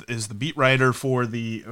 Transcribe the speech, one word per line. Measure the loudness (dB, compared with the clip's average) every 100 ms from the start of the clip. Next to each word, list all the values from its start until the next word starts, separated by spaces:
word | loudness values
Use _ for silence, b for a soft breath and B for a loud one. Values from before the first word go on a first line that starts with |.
| -6
is | -8 -8
the | -6
beat | -6 2
writer | 4 6 4
for | 2 0 0 0
the, | -2 -6 -8 -10